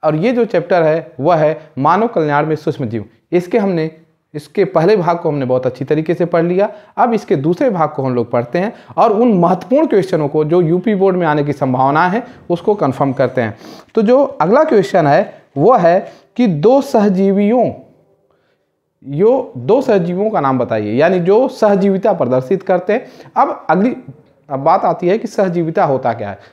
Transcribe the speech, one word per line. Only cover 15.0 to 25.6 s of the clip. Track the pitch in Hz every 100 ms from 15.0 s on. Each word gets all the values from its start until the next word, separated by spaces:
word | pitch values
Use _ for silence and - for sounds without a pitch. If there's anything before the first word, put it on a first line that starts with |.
| 151
है, | 151 208 - _ -
वो | 165
है | 247 170 180 208 - _ -
कि | 247
दो | 151 170 269
सहजीवियों, | 269 240 208 185 196 196 202 247 190 - - _ _ _ _ _ _ _ _ _ _ _ 131
यो-, | 143 208 269 254 127
दो | 120 233
सहजीवों | 277 208 170 180 214
का | 208
नाम | 139 131
बताइए, | 117 110 104
यानी | 117 160 185
जो | 175 208 262
सहजीविता | 262 214 202 196 190 202
प्रदर्शित | 185 123 127 127 190
करते | - 180 180
हैं। | 208 - - - -
अब | 262 - -
अगली, | 165 220 233 - - _ _ _
अब | 139
बात | 143 190 202
आती | 165 175
है | 214
कि | 226
सहजीविता | - 190 175